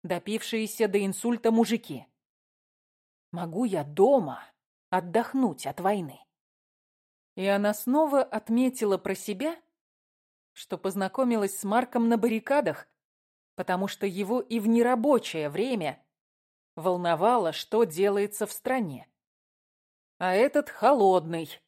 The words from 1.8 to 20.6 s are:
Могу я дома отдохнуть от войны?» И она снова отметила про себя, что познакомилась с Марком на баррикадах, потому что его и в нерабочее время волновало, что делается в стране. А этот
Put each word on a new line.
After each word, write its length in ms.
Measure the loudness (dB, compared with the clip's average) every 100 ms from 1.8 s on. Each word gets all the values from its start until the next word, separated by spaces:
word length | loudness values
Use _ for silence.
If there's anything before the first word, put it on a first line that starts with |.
| -4 -14 -14 _ _ _ _ _ _ _ _ _ _ _ _
Могу 340 | -10 -6 -4 -2
я 180 | -2
дома 580 | -4 4 6 6 2 -10 -16 _ _ _ _
отдохнуть 800 | -4 0 -2 0 0 0 -2 -10
от 140 | -2
войны?» 400 | -2 0 -4 -12 _ _ _ _ _ _ _ _ _ _ _ -4
И 100 | 0
она 280 | 2 0 -2
снова 480 | 0 2 4 2
отметила 760 | 0 -4 -2 2 2 0 -2 0
про 160 | -2
себя, 480 | -6 -6 -6 -6 -8 _ _ _ _ _ _ _ _ _
что 220 | -20 -12 -6
познакомилась 800 | -6 -4 -4 0 0 0 -2 -4
с 80 |
Марком 460 | 0 0 0 0 2
на 80 | 2
баррикадах, 720 | 2 -2 0 0 0 -6 -14 _ _ _ _ _ _
потому 340 | -10 -4 -2 -4
что 200 | -4 -6
его 340 | -4 -2 -2
и 180 | -2 -2
в 80 | 2
нерабочее 840 | 4 4 2 4 2 2 -6 -4
время 540 | -2 -2 -2 -4 -8 _ _ _ _ _ _ _ -4
волновало, 760 | -2 0 0 2 4 4 0
что 300 | -4 -2 0
делается 640 | 0 2 0 2 -2 -4 -8
в 40 |
стране. 560 | -6 -4 -2 -4 -8 -16 _ _ _ _ _ _ _ _ _ _ _
А 160 | 0
этот 380 | 2 4 2